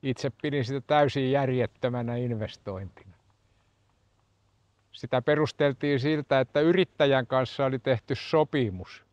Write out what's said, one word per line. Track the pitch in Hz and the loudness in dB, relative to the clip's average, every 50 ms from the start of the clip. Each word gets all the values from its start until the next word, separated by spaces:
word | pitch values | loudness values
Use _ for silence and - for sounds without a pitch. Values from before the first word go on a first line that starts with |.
| - | -2
Itse | 135 127 - - 139 - _ | -4 -4 -4 -4 -8 -8 _
pidin | - 151 143 143 127 | -6 -4 -2 -2 -2
sitä | 110 135 139 | -2 -6 -8
täysin | - - 151 151 147 135 - 139 135 127 | -2 0 2 4 4 2 2 0 0 2
järjettömänä | 135 139 139 131 127 127 120 107 _ _ - 123 123 123 120 117 120 | 2 0 0 0 0 0 -2 -2 _ _ -4 -4 -2 -2 -4 -4 -4
investointina. | 120 123 123 120 110 107 104 - - _ 104 95 95 98 90 _ - - 95 87 _ _ _ _ _ _ _ _ _ _ _ _ _ _ _ _ _ _ _ _ _ _ _ _ _ _ _ _ _ _ _ _ _ _ _ _ | -4 -4 -4 -4 -4 -6 -8 -10 -14 _ -12 -10 -10 -12 -14 _ -20 -20 -20 -20 _ _ _ _ _ _ _ _ _ _ _ _ _ _ _ _ _ _ _ _ _ _ _ _ _ _ _ _ _ _ _ _ _ _ _ _
Sitä | - - 120 - 127 | -16 -8 -2 -2 0
perusteltiin | 120 - 151 151 156 135 - - 147 143 135 - - 147 143 131 | 2 2 2 2 2 -2 0 0 0 0 0 0 -2 0 0 0
siltä, | 120 147 156 151 143 _ 143 135 | 0 0 -2 -2 0 _ 2 2
että | 131 - _ 147 | 2 2 _ 2
yrittäjän | 151 165 180 185 180 - _ _ 156 143 139 131 123 - | 4 4 4 4 2 0 _ _ 2 2 4 2 0 0
kanssa | 135 131 127 117 - - 139 | 0 0 0 -2 -2 -2 -2
oli | 135 131 131 | -2 -2 -2
tehty | _ 135 131 113 _ - 135 | _ -2 -2 -2 _ -6 -6
sopimus. | - - - - 156 156 - - 147 123 107 92 90 85 - - - _ _ | -6 -4 0 2 2 2 2 0 -2 -2 -2 -4 -8 -12 -14 -18 -20 _ _